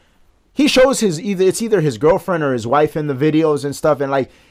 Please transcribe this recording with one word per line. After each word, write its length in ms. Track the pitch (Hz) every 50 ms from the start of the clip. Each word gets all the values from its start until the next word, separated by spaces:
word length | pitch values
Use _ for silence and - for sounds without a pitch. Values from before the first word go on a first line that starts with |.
| _ _ _ _ _ _ _ _ _ _ _
he 140 | - 302
shows 320 | - - 254 262 269 254 -
his 200 | 226 190 156 160
either, 240 | - 202 196 175 190
it's 180 | 185 175 - 233
either 180 | 220 220 180
his 160 | 156 147 113
girlfriend 460 | 104 139 160 190 185 - 196 180 160 147
or 100 | 139 127
his 140 | 120 107
wife 280 | 117 135 147 156 151 -
in 120 | 165 151
the 80 | 147 135
videos 500 | 123 151 156 151 156 160 156 147 139 131
and 100 | 143 135
stuff, 260 | - - 156 147 135
and, 100 | 139 139
like, 180 | 139 139 123 - _ _ _ _